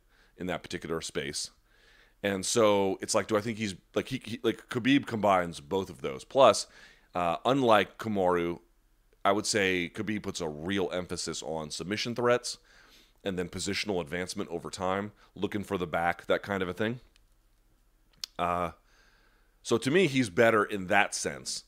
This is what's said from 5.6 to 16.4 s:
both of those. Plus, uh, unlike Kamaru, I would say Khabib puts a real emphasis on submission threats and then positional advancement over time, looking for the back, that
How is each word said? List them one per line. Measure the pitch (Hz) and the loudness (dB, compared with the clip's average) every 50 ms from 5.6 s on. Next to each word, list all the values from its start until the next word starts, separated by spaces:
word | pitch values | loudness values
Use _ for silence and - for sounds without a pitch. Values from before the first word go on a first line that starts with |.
both | 71 71 90 98 95 87 | -8 -4 -4 -4 -4 -4
of | 80 64 | -8 -10
those. | - 73 67 65 - | -8 -8 -8 -8 -10
Plus, | - - 131 135 113 104 - - - - - - - - _ _ _ - | -2 4 8 8 8 8 6 2 -8 -12 -20 -20 -20 -20 _ _ _ -4
uh, | 90 90 85 82 - - | -2 0 0 0 0 0
unlike | 117 135 143 131 117 110 104 95 - - - | 0 2 4 6 6 6 6 6 2 -4 -10
Kamaru, | - 117 104 98 92 90 90 87 85 85 85 - _ _ _ _ _ _ _ _ _ _ _ _ - | -6 -4 -2 2 2 2 2 2 2 0 -4 -6 _ _ _ _ _ _ _ _ _ _ _ _ 0
I | 101 98 | 2 2
would | 104 98 | 2 2
say | - - 107 98 95 92 90 87 82 - | 0 0 2 2 2 2 0 -2 -4 -4
Khabib | - 107 90 107 104 85 | -6 -6 -4 -4 -6 -6
puts | 98 92 - | -6 -6 -6
a | 87 80 | -6 -6
real | 76 73 78 90 98 98 90 - 80 | -6 -6 -4 -2 0 0 0 0 -2
emphasis | 90 90 85 92 85 - - 78 - - | -4 -6 -6 -6 -6 -6 -6 -6 -6 -6
on | 71 80 80 78 76 | -6 -6 -6 -6 -8
submission | - - 85 85 104 107 - 123 120 | -8 -8 -6 -6 -4 -4 -4 -4 -4
threats | 117 120 120 120 123 - - - - _ _ _ - - - - - _ _ _ _ - | -2 2 2 2 2 0 -4 -10 -10 _ _ _ -20 -20 -20 -20 -20 _ _ _ _ -6
and | 98 92 | -4 -4
then | 87 90 85 | -4 -4 -4
positional | - 92 82 92 98 - - 104 101 87 | -6 -6 -4 -4 -4 -4 -2 -2 -2 -4
advancement | 82 69 80 90 92 90 - 101 95 65 | -4 -4 -4 -6 -6 -6 -6 -8 -8 -6
over | 80 85 76 78 | -8 -8 -8 -8
time, | - - 95 92 92 98 101 104 - _ _ _ - | -8 -4 -2 -2 -2 -2 -4 -6 -10 _ _ _ -10
looking | 92 92 101 - 104 95 | -6 -6 -4 -4 -4 -4
for | - 101 | -4 -4
the | 92 90 | -2 -2
back, | 82 73 85 85 85 87 - - | -2 -2 0 0 0 -2 -2 0
that | - 95 85 | 0 0 0